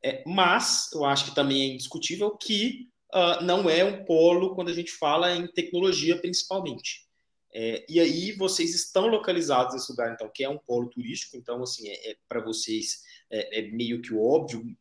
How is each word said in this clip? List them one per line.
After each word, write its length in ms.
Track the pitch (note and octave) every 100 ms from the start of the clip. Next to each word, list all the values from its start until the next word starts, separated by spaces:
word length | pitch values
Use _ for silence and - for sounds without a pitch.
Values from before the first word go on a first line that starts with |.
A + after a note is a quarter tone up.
É, 220 | B2+ C3 -
mas 640 | F#3+ F3+ G3+ A#3+ - -
eu 100 | D#3+
acho 220 | C#3+ C#3 -
que 100 | -
também 260 | C#3 C3+
é 120 | C3+
indiscutível 580 | C3 - D#3+ E3 F3+ G#3 G#3
que, 500 | - G#3 A3+ C4 - _ _
ah, 280 | F#3+ F3 E3+
não 280 | F3+ F3+ F#3
é 140 | D#3+
um 220 | G3 G3 -
polo 500 | E3 E3 F3 F#3 F#3
quando 140 | F3
a 40 |
gente 180 | E3+ E3+
fala 440 | - D3+ D#3 F3 F3
em 100 | F3
tecnologia, 680 | - E3+ F3 F#3+ E3 D3+ E3+
principalmente. 880 | F3 F3+ - F#3+ E3+ A#2 - - _ _ _ _ _
É, 320 | - A2+ A2+ -
e 100 | D#3+
aí 320 | E3 D#3 F#3
vocês 420 | G3+ F#3+ - E3 F3
estão 320 | - F3+ G#3+
localizados 680 | A3 G#3+ F3 D#3+ C3 B2+
nesse 180 | C#3+ -
lugar, 220 | B2 A#2
então, 160 | A2+ A2
que 120 | -
é 60 | C3+
um 100 | D3+
polo 280 | - A#2+ A#2+
turístico, 480 | B2 A#2 A#2+ - B2+
então, 280 | A#2+ A#2+
assim, 260 | B2 - G#2+
é, 220 | G2 A2
é 40 | G#2 _
pra 100 | A#2
vocês, 600 | A2 A2 - A2 A2 - - - _
é, 280 | A2 G2+ G#2+
é 120 | A2
meio 300 | A2 A#2 A#2+
que 100 | A#2+
óbvio 500 | A2 A2 D#3 - A#2 A#2 -